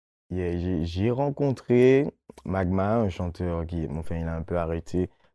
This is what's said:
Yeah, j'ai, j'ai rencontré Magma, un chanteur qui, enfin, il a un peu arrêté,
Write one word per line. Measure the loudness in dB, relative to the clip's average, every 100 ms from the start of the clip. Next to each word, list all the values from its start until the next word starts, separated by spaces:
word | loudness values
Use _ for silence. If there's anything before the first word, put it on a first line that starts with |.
| _ _ -8
Yeah, | -4 -2 0
j'ai, | 0 0
j'ai | -2 0 0
rencontré | 0 -2 0 -2 -2 2 6 8 6 2 -4 _ -14
Magma, | -4 -2 0 0 2 2
un | 0
chanteur | -2 -6 -4 -4 -4 -4
qui, | -4 -4
enfin, | -6 -6 -4
il | -4
a | -6
un |
peu | -4 -2
arrêté, | -2 -4 -4 -2 -4 _ _